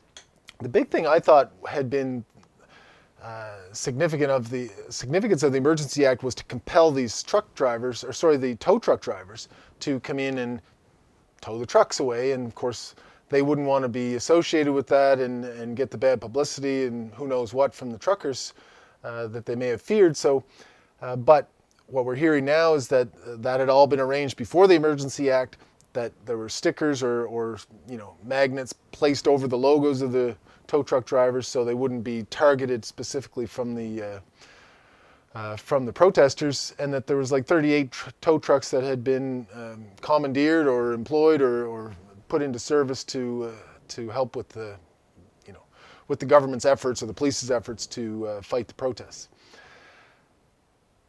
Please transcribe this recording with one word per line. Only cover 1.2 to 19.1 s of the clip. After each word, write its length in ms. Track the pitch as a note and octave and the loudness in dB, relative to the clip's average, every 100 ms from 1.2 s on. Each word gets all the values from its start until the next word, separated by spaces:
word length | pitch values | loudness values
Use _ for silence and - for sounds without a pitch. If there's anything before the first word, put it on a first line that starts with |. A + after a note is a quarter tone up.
thought 320 | E3 D3+ B2+ - - | 8 6 6 -4 -10
had 220 | D3+ C3 | -6 -2
been, 340 | C#3 C3 B2+ A2 _ _ _ _ - - _ _ _ | -2 -4 -6 -10 _ _ _ _ -20 -20 _ _ _
uh, 360 | A2+ A2+ G#2+ G#2 F#2 | -16 -14 -14 -16 -18
significant 640 | G#2+ - B2+ E3 D3+ C#3 | -10 -6 -2 -2 0 0
of 180 | C3+ A#2 | 0 -2
the 180 | B2+ A#2+ G2+ - | -8 -8 -12 -16
significance 560 | - B2 E3+ A3+ E3 | -12 -4 -2 0 2
of 80 | C#3+ | 2
the 60 | C3+ | 2
Emergency 460 | C3+ D#3+ C#3 C#3+ | 2 0 -2 2
Act 200 | C3+ B2+ | 2 2
was 100 | C3 | -4
to 100 | - | -8
compel 460 | - B2+ - F3 E3 | -10 -12 -2 4 4
these 320 | C3+ A#2+ - | 4 -4 -6
truck 320 | - G#3 - | -2 -2 -2
drivers, 480 | - C3 A2+ B2+ A#2 | -4 -2 -2 -6 -8
or 100 | - | -10
sorry, 240 | - E3+ C#3+ | 0 2 4
the 200 | B2+ A#2 | 2 -4
tow 240 | - A#3 | 2 2
truck 200 | - B2+ | 4 0
drivers, 480 | - G2 F#2+ A2+ - - - - | 0 -10 -10 -18 -20 -20 -20 -12
to 220 | - C3+ | -4 -4
come 180 | - C#3 | -4 -4
in 200 | C3+ C3 | -4 -4
and 220 | A#2+ A#2+ - _ _ _ _ _ _ _ | -6 -8 -12 _ _ _ _ _ _ _
tow 180 | - A2+ | -12 -10
the 80 | A#2+ | 0
trucks 340 | A3 G#3 - | 2 2 0
away. 320 | C3+ A#2 C3 | -4 -2 -2
And 140 | B2+ A#2+ | -2 -6
of 80 | |
course, 400 | - B2 A2+ - - - _ - | -6 -6 -6 -14 -20 -20 _ -2
they 140 | C#3 | 0
wouldn't 240 | C#3+ D3 C#3+ | 2 0 2
want 160 | C3+ | 0
to 60 | C3 | 0
be 260 | A#2+ B2 B2 | -4 -4 -4
associated 560 | - E3+ E3+ D#3+ C#3+ | 2 2 4 0 2
with 140 | C#3 C3+ | 0 2
that 320 | C#3 C#3 C3 | 4 4 4
and, 240 | B2+ B2 | 2 -4
and 320 | B2 A#2 A#2 A#2+ | -8 -10 -10 -4
get 140 | C3 | -4
the 60 | A#2 | 0
bad 240 | C3 B2 | 0 0
publicity 640 | A2 B2+ D3 - C#3 C3+ | -2 -4 -4 -4 -4 -2
and 300 | B2+ A#2 A2+ | -2 -4 -10
who 120 | G#2+ C#3 | -10 -4
knows 280 | B2+ A#2 | -4 -4
what 200 | B2+ C#3 | 0 0
from 160 | - B2+ | 0 -12
the 80 | A2+ | -8
truckers, 560 | - G3 C#3+ B2 - - - - _ _ | -2 -2 -2 -8 -10 -16 -20 -20 _ _
uh, 220 | B2 | -14